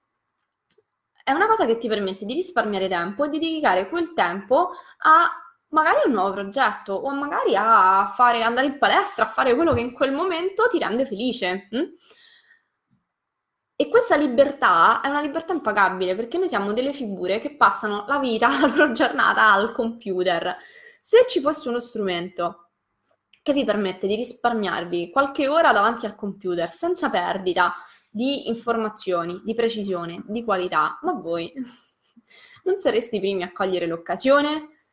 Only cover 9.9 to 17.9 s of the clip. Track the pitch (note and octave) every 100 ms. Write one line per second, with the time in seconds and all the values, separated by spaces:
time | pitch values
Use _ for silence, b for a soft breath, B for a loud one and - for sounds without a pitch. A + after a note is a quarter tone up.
9.9 | - C#4 C#4 F#4 E4 F#4 G4+ A#4+ F4 -
10.9 | A#3 C4+ G3 B3 - F#3 F#3+ - A#3 F4+
11.9 | - b b b b b b b _ _
12.9 | _ _ _ _ _ _ _ _ - D4
13.9 | A#4 A#4+ D4+ D4 A#3 C#4 C#4 A3 E3+ F3+
14.9 | A3+ C#4 D4 D4 D#4+ E4 E4+ A3 G#3 F#3
15.9 | F#3 F#3 F#3 A#3 F4 F#4 G#3+ G3 A3 C4+
16.9 | C#4+ A3 F#3 F3+ G#3 C#4+ - A3+ - G#3+